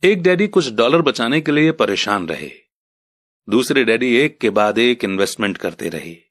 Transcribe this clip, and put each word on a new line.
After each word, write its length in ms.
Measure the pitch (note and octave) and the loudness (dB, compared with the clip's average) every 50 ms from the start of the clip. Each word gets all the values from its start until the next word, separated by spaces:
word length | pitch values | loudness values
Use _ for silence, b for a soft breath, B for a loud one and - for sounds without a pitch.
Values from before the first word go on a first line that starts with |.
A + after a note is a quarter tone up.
| - | 4
एक 180 | F3+ G#3+ F#3+ | 2 2 2
डैडी 260 | E3 F#3 F3+ F3 G3+ G#3 | 2 0 2 2 0 0
कुछ 240 | G#3 F#3+ E3+ C3+ | 0 0 0 0
डॉलर 300 | A2 G#2+ A#2 A#2+ C#3+ E3+ | 0 0 2 2 4 2
बचाने 400 | E3 C#3+ B2 - A#2+ A2+ C3+ D#3+ | 2 2 0 0 -2 0 0 -2
के 100 | D3+ D3+ | 0 0
लिए 200 | D3 D3 D3+ D#3+ | 0 2 2 2
परेशान 560 | D#3 - A#2 G2 G2+ F#2 - G#2 G#2 G2+ F2+ D#2+ | 2 0 0 0 0 -2 -2 -2 -2 -2 -2 -6
रहे, 240 | D#2+ C#2+ D2+ C#2+ - - _ _ _ _ _ _ _ _ _ _ _ _ _ _ _ _ _ - | -8 -10 -10 -14 -16 -20 _ _ _ _ _ _ _ _ _ _ _ _ _ _ _ _ _ -2
दूसरे 340 | G2+ A#2+ B2+ - C#3+ C3+ B2+ | 0 0 0 2 0 0 2
डैडी 320 | A2 A2+ A2+ B2 B2+ A#2+ | 2 2 0 2 2 2
एक 220 | A#2+ C#3 D3+ D3 _ | 2 2 0 -2 _
के 120 | - A2 | -2 0
बाद 280 | G2+ G#2 G#2 G#2 G2+ G#2+ | 2 2 2 2 2 2
एक 260 | A#2 A#2+ B2 A#2+ - | 2 2 2 0 -2
इन्वेस्टमेंट 540 | G2+ F#2+ F#2+ G2 F#2+ - - A2 G2+ F#2 - | -4 -2 -2 -2 -2 -2 -4 -4 -4 -4 -4
करते 320 | - G2 E2 _ - E2+ | -6 -8 -8 _ -10 -8
रहे। 260 | E2 D#2+ - E2 E2+ E2+ _ _ | -8 -8 -12 -12 -18 -20 _ _